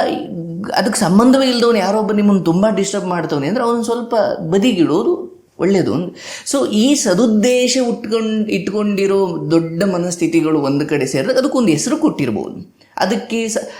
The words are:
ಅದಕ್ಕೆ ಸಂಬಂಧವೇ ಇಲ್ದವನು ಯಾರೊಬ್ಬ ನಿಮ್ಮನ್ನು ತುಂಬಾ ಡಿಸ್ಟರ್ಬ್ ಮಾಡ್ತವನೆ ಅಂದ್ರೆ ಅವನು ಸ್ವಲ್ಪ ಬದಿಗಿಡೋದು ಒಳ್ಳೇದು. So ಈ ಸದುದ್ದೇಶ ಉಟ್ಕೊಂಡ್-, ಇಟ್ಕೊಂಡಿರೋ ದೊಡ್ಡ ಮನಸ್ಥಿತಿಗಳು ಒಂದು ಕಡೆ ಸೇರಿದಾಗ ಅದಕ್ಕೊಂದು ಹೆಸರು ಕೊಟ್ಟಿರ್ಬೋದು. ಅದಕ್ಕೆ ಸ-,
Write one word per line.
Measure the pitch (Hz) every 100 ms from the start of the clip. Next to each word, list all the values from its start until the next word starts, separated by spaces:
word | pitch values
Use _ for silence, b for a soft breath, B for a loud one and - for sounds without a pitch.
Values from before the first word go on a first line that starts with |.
| - - - 180 170 170 202 -
ಅದಕ್ಕೆ | 196 -
ಸಂಬಂಧವೇ | 170 196 247 269 262
ಇಲ್ದವನು | 240 233 220
ಯಾರೊಬ್ಬ | 185 214 214
ನಿಮ್ಮನ್ನು | 208 202 196
ತುಂಬಾ | 165 170 220
ಡಿಸ್ಟರ್ಬ್ | 190 196 202 180
ಮಾಡ್ತವನೆ | 175 156 147 139
ಅಂದ್ರೆ | 240
ಅವನು | 233 240
ಸ್ವಲ್ಪ | 226 240 240 226 - -
ಬದಿಗಿಡೋದು | 160 190 247 185 143 165 240 349 - - _ -
ಒಳ್ಳೇದು. | 185 190 131 127 180 B B B -
So | 277 -
ಈ | 214 254
ಸದುದ್ದೇಶ | 294 214 175 240 214 240 247 247 262 240
ಉಟ್ಕೊಂಡ್-, | 202 208 220 220 220 208
ಇಟ್ಕೊಂಡಿರೋ | 196 196 208 208 196 196 196 185 165 151
ದೊಡ್ಡ | 165 165 165
ಮನಸ್ಥಿತಿಗಳು | 202 175 180 175 160 165 156 156
ಒಂದು | 135 143 147
ಕಡೆ | 143 131
ಸೇರಿದಾಗ | 135 190 262
ಅದಕ್ಕೊಂದು | 277 269 214
ಹೆಸರು | 151 247 311
ಕೊಟ್ಟಿರ್ಬೋದು. | 302 - 123 101 62 - - _ b -
ಅದಕ್ಕೆ | 190 208 - 226 226
ಸ-, | - - B